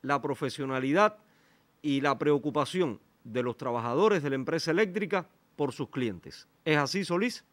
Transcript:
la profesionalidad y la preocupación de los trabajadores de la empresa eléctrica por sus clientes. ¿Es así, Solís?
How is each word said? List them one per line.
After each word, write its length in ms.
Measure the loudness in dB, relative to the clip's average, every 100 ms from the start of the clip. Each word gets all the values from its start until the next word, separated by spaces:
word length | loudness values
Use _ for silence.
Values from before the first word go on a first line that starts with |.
la 180 | 0 0
profesionalidad 920 | 0 -2 -4 -4 -4 -2 2 4 4 2 _ _ _ _ _ _
y 200 | -2 2
la 180 | 2 2
preocupación 800 | 2 2 2 -2 0 0 0 -2 _ _
de 180 | -6 -2
los 160 | -2 -4
trabajadores 640 | -4 -2 0 2 4 4
de 80 | 0
la 60 | -2
empresa 340 | -2 -2 0
eléctrica 560 | 0 0 -2 -2 -2 -4 _ _ -4
por 160 | -4
sus 180 | -4 -6
clientes. 580 | -2 -2 -4 -14 -20 -20 _ 0
¿Es 120 | 2
así, 260 | 2 -2
Solís? 400 | -2 0 0 -4 _